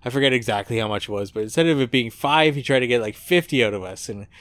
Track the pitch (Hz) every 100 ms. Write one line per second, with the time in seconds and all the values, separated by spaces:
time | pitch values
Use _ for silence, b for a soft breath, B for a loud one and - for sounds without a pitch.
0 | 123 135 135 127 113 101 101 113 107 101
1 | - 101 101 110 110 165 165 147 123 131
2 | 113 - 143 151 156 143 127 135 123 120
3 | 107 - - 175 165 139 107 101 92 95
4 | - 101 101 B